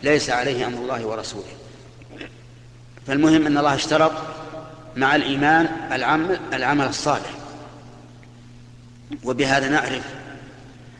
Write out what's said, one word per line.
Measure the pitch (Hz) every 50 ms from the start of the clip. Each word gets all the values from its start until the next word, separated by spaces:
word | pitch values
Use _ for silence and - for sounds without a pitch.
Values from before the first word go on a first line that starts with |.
| -
ليس | 143 151 143 - 135
عليه | 123 123 127 139 131 123 127
أمر | 123 123 117
الله | 123 127 131 117 113
ورسوله. | 107 110 110 110 - 113 101 92 82 - - - - - - - - - - - - - - - - - - - - - - - - - - - - - - -
فالمهم | 139 135 143 156 156 160 156 151
أن | 147 143 143
الله | 143 147 139
اشترط | 135 - - 151 156 160 160 156 - - - - - - - - - - - - - - - -
مع | 127 135 135 151
الإيمان | 147 131 135 139 139 143 147 160 165 165 165 - - - - 127
العمل، | 127 123 127 151 160 160 185 180 - - - 139
العمل | 131 127 127 147 147 135
الصالح. | 127 120 - - 147 139 110 - - - - - - - - - - - - - - - - - - - - - - - - - - - - - - - - - - - - - - 147 - -
وبهذا | 123 127 120 143 135 135 139 131 135
نعرف | 147 156 123 123 131 127 - - - - - - - - - - - - - - - - - - - -